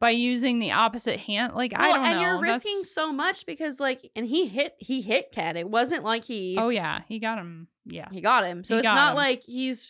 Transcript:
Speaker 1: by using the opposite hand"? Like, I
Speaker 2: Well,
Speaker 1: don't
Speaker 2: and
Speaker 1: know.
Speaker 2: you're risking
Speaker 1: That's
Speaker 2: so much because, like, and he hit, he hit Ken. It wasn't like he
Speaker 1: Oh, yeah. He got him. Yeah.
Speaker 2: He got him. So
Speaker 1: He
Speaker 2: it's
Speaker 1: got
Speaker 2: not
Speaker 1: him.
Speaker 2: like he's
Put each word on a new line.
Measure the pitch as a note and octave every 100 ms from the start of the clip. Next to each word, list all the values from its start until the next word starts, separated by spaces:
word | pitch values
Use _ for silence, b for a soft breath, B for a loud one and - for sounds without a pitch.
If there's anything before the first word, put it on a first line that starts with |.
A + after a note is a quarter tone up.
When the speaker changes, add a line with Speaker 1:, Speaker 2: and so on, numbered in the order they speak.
Speaker 1:
by | A#3
using | A#3 B3 B3 B3+ A#3+
the | F#3+
opposite | C3+ A3+ A3+ A#3 -
hand"? | - G#3 B3
Like, | - B3
I | G3+ D4
Speaker 2:
Well, | D4
Speaker 1:
don't | C4+
Speaker 2:
and | F4+
Speaker 1:
know. |
Speaker 2:
you're | F4+ -
risking | E4+ A#3 G#4+ G4
Speaker 1:
That's | -
Speaker 2:
so | - D#4
much | C#4 F4 F#4+ -
because, | D4 D#4 C4
like, | C#4 C4 - G#3+
and | A3+
he | D#4 C#4+
hit, | A3 D4+ -
he | F#3+ C4
hit | G3+ E4+ -
Ken. | A3 E3 E3+
It | F3+
wasn't | A3+ B3+ D#4+
like | G#3+ A3+
he | A3 A3 F#3 F#3+
Speaker 1:
Oh, | A#3
yeah. | A3+ D#3+ D3+ -
He | A3
got | A3 A3
him. | F3 E3 E3 _ -
Yeah. | E3+ -
Speaker 2:
He | F#3+
got | G3 B3
him. | F3+ F3
So | G3
Speaker 1:
He | A3+
Speaker 2:
it's | A3+
Speaker 1:
got | A3
Speaker 2:
not | D4
Speaker 1:
him. | C4+
Speaker 2:
like | C#4 B3+
he's | - B3 C4 A#3 -